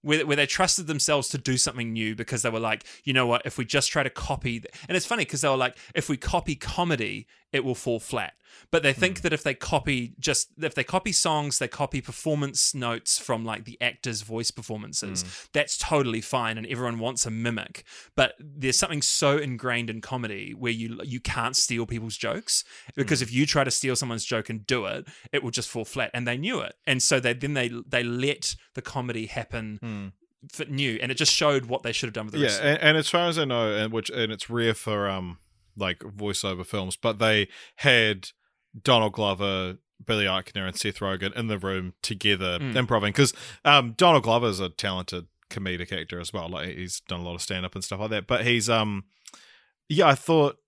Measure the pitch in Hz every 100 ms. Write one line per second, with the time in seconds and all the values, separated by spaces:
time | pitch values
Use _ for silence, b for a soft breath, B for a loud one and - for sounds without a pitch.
0 | 143 156 151 143 143 - 185 - 160 151
1 | - 147 127 139 131 127 - 123 113 113
2 | 110 110 113 123 120 113 113 110 - B
3 | - 131 120 120 - - 120 143 - 156
4 | 135 - - 139 127 117 - B B 180
5 | - 233 151 139 147 135 127 - B -
6 | - 131 - 180 165 143 - - 175 139
7 | 104 101 - b b 139 131 123 - 117
8 | - 120 92 _ b b b - 139 135
9 | 185 185 175 156 147 131 - 147 - 131
10 | 120 - 151 131 - - 156 - 127 185
11 | 208 165 175 151 147 - 127 - 143 139
12 | - - 160 147 139 - - 139 120 117
13 | - - - 117 113 107 113 - 120 -
14 | 127 107 104 113 113 - - 107 104 -
15 | 101 95 90 B B 139 147 - - 151
16 | 127 113 - 131 113 110 110 123 123 117
17 | 117 120 120 110 117 113 - - - B
18 | B - 165 - 147 143 131 123 - 147
19 | - - 143 147 143 120 127 117 117 113
20 | - 127 113 101 101 110 120 113 113 117
21 | 143 123 - - 117 127 - 117 110 117
22 | 113 - 110 156 - - - B B -
23 | 135 143 117 123 147 151 131 - 135 123
24 | 127 113 - 113 - 110 101 127 95 -
25 | - B B 143 123 120 - 120 110 139
26 | 113 120 120 123 185 220 - - - 127
27 | - 135 127 123 139 143 120 120 - 123
28 | 120 120 135 147 - - b - - 139
29 | 123 113 110 - 113 117 110 107 117 104
30 | 98 - _ _ - - 151 139 139 110
31 | 127 131 143 - 151 139 120 131 123 110
32 | 123 107 107 151 135 101 143 151 151 156
33 | - 170 175 165 143 120 110 104 110 113
34 | 107 127 110 107 - 117 117 107 - 104
35 | 101 95 90 85 _ _ _ - 95 87
36 | - 101 104 95 101 92 90 104 95 -
37 | 117 104 110 107 98 B B - 139 120
38 | 110 101 - _ _ _ _ 117 139 120
39 | 107 98 101 95 101 95 92 92 _ _
40 | - 107 98 92 - 101 95 87 104 -
41 | 101 95 98 120 113 104 95 95 92 -
42 | - 101 104 95 92 87 135 120 120 113
43 | 104 101 139 - B B 147 147 120 110
44 | 175 151 113 117 120 95 92 - 101 92
45 | 90 90 85 _ _ - 95 87 87 90
46 | 80 87 85 98 85 82 87 82 90 -
47 | - 87 87 87 - 92 90 95 - 98
48 | 107 107 92 123 117 120 107 113 107 98
49 | - B B B B B B _ _ 156
50 | 165 139 - 160 143 -